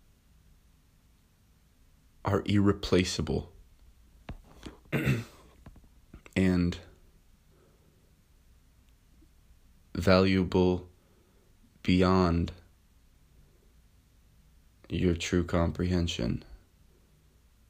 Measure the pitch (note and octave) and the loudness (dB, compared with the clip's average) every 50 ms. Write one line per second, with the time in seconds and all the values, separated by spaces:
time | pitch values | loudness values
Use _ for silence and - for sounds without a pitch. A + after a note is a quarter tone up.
0 | _ _ _ _ _ _ _ _ _ _ - _ _ _ _ _ _ _ _ _ | _ _ _ _ _ _ _ _ _ _ -20 _ _ _ _ _ _ _ _ _
1 | _ _ _ _ _ _ _ _ _ _ _ _ _ _ _ _ _ _ _ _ | _ _ _ _ _ _ _ _ _ _ _ _ _ _ _ _ _ _ _ _
2 | _ _ _ _ - - G2+ G2+ - - G2+ G#2 G2 G2+ G2+ - - - - F2+ | _ _ _ _ -4 -2 -2 -2 0 0 0 2 4 2 2 0 -2 0 2 2
3 | F#2 - - - D#2+ - C2+ - - - - - - - - - - - - _ | 2 0 -2 -4 -4 -4 -4 -6 -6 -8 -14 -20 -20 -20 -20 -20 -20 -20 -20 _
4 | _ _ - - - - - - - - - - - - - - _ - - C#3+ | _ _ -20 -20 -20 -18 -18 -18 -20 -20 -20 -20 -20 -20 -20 -20 _ -6 -6 -2
5 | - C3+ C3 A2+ A2+ - - - - - - - - - - - - - _ - | -2 0 -2 -2 -4 -10 -18 -20 -20 -20 -20 -20 -20 -20 -20 -20 -20 -20 _ -20
6 | _ _ - - - - - F#2+ F#2+ F#2 F2+ F2+ F2 F2 E2+ - - - - _ | _ _ -20 -20 -20 -8 -4 0 0 2 2 2 0 -2 -4 -6 -12 -18 -20 _
7 | - _ _ _ _ _ _ _ _ _ _ _ _ _ _ _ _ _ _ _ | -20 _ _ _ _ _ _ _ _ _ _ _ _ _ _ _ _ _ _ _
8 | _ _ _ _ _ _ _ _ _ _ - _ _ _ _ _ _ _ _ _ | _ _ _ _ _ _ _ _ _ _ -20 _ _ _ _ _ _ _ _ _
9 | _ _ _ _ - _ _ _ _ _ - - _ _ _ _ _ _ - - | _ _ _ _ -20 _ _ _ _ _ -20 -20 _ _ _ _ _ _ -10 -2
10 | F2+ G2 F#2 F#2 F#2+ F#2+ F#2+ F#2+ F#2 F2 - F#2 F2+ F#2 F2+ F2+ - - - _ | 2 4 4 6 6 4 2 2 0 0 2 2 2 2 2 -2 -4 -12 -20 _
11 | _ _ _ _ _ _ _ _ _ _ _ _ _ _ _ _ - - F#2 F2+ | _ _ _ _ _ _ _ _ _ _ _ _ _ _ _ _ -2 0 2 4
12 | F#2 F2+ F#2 F#2 F2+ F2 E2+ E2+ E2+ E2 - - - _ _ _ _ _ _ _ | 4 4 4 4 2 2 2 0 -2 -4 -6 -12 -20 _ _ _ _ _ _ _
13 | _ _ _ _ _ _ _ - - _ _ _ _ _ _ _ _ _ _ _ | _ _ _ _ _ _ _ -20 -20 _ _ _ _ _ _ _ _ _ _ _
14 | _ _ _ _ _ _ _ _ _ _ _ _ _ _ _ _ - - - F2+ | _ _ _ _ _ _ _ _ _ _ _ _ _ _ _ _ -14 -8 -6 0
15 | F#2 F2+ E2+ E2+ - - - F2+ F2 E2+ - F2 E2+ E2+ E2 - F2+ F2+ F2+ F2 | 0 0 0 0 -2 -2 -2 -2 0 0 -2 -2 -2 -2 -2 -2 -2 -2 0 0
16 | F2 E2+ - - A#1+ A#1 - - - - - - - _ _ _ _ _ _ _ | -2 -2 -4 -4 -4 -4 -6 -6 -10 -14 -20 -20 -20 _ _ _ _ _ _ _
17 | _ _ _ _ _ _ _ _ _ _ _ _ _ _ | _ _ _ _ _ _ _ _ _ _ _ _ _ _